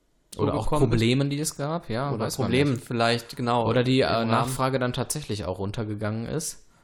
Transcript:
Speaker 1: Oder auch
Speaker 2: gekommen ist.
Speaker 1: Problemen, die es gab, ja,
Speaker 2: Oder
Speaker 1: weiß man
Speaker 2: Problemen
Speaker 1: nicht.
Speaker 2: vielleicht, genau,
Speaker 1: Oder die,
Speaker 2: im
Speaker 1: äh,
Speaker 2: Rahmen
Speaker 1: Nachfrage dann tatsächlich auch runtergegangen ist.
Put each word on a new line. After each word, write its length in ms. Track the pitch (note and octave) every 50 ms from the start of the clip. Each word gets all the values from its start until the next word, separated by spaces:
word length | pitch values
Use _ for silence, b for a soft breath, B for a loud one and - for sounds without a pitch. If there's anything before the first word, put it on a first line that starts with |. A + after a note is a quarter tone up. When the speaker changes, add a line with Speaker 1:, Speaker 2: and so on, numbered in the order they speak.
| _ _ _ _ _ - -
Speaker 1:
Oder 160 | - - - -
auch 100 | - A2
Speaker 2:
gekommen 200 | - D#3 D3 C#3
ist. 60 | A#2
Speaker 1:
Problemen, 380 | A#2 A2+ A2+ A#2 B2+ C#3 C#3 C#3+
die 120 | C#3+ C#3+
es 160 | D#3 D#3+ -
gab, 320 | - C#3 D3 D#3+ E3+ - -
ja, 200 | A2 A2+ C3+ C#3+
Speaker 2:
Oder 180 | C3+ G#2+ A2+
Speaker 1:
weiß 100 | - -
man 80 | - B2+
Speaker 2:
Problemen 300 | F#2+ A#2+ C3 C#3+ D3 B2+
Speaker 1:
nicht. 100 | A2+ -
Speaker 2:
vielleicht, 500 | - B2+ A#2 A#2 A#2 A#2 A#2+ - - -
genau, 320 | - B2 A#2+ A#2+ A#2+ A2+
Speaker 1:
Oder 160 | G#2+ A2+ B2 A#2+
die, 160 | B2+ C3 C3
Speaker 2:
im 80 | B2
Speaker 1:
äh, 40 | D2+
Speaker 2:
Rahmen 200 | F#2 A2+ A#2 A2+
Speaker 1:
Nachfrage 480 | A2+ A#2+ C3 B2+ C3 C3 C3 C3 C3 B2+
dann 140 | B2+ B2 A#2+
tatsächlich 500 | B2+ B2 - - D#3 D3 - A2 F#2+ -
auch 160 | - F#2 F#2
runtergegangen 680 | G2 G2 G#2 - A2+ G#2 G#2+ G#2 G#2+ G#2 A2 A2 A#2
ist. 380 | A#2+ - D3 D#3+ - - - b b b b